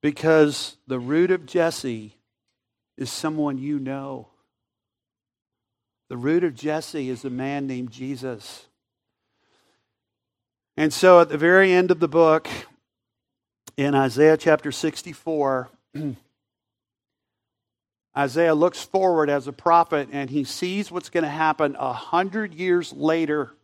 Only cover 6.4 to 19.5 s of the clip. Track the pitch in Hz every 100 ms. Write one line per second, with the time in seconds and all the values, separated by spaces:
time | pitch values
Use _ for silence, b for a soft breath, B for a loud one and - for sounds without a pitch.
6.4 | 175 117 147 151 156 160 131 123 139 123
7.4 | 135 143 139 127 123 120 131 135 131 113
8.4 | - - _ _ _ _ _ _ _ _
9.4 | _ _ _ _ _ _ _ _ _ _
10.4 | _ _ _ - 156 - 185 180 170 147
11.4 | 165 185 190 180 180 175 160 156 165 156
12.4 | - - - _ _ _ _ _ _ _
13.4 | _ _ - - 143 139 131 120 151 156
14.4 | - 151 151 131 160 - - 151 - 156
15.4 | 139 131 123 _ _ 143 151 120 _ _
16.4 | _ _ _ _ _ _ _ _ _ _
17.4 | _ _ _ _ _ _ _ 139 139 131
18.4 | 170 156 175 - - 190 190 165 151 143
19.4 | 131